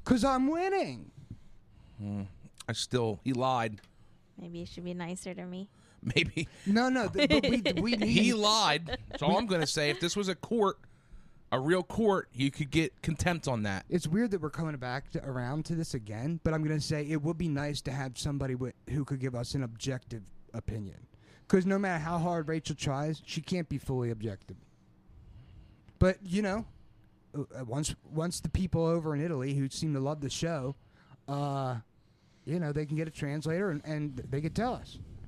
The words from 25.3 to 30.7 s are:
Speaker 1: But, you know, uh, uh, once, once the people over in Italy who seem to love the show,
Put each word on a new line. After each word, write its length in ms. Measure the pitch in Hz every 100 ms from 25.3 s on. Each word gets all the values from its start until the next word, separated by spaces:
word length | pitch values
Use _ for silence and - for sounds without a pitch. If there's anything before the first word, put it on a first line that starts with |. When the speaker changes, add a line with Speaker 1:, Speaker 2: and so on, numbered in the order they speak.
| - - - - - - -
Speaker 1:
But, 180 | 185 185
you 180 | 196 190
know, 240 | 208 208 226 - - - - - - 143
uh, 40 | 131 -
uh, 40 | 123
once, 300 | 131 156 -
once 360 | - 156 170 -
the 100 | 160
people 340 | - 185 165 165
over 280 | 170 156 143
in 60 |
Italy 320 | 170 147 135
who 160 | 139 135
seem 240 | - 160
to 60 | 139
love 220 | 135 151
the 80 | 139
show, 460 | - 165 160 131